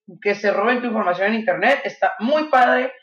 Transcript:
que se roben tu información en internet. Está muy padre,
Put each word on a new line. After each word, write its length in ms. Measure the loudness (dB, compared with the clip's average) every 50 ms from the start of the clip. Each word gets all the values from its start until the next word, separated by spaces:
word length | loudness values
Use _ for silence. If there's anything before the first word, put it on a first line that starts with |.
| _ -20 -20 -6
que 140 | -2 -2 -2
se 160 | 0 0 -2
roben 300 | 0 0 0 0 0 0
tu 60 | -2 -4
información 420 | -4 -2 0 -2 0 0 0 -2
en 100 | -2 0
internet. 420 | 0 -2 -2 0 2 2 2 0 -2
Está 280 | -8 -4 -2 -2 -2 -2 -2
muy 300 | -2 0 0 0 0 2
padre, 440 | 4 4 4 4 4 0 0 -4 -6 -10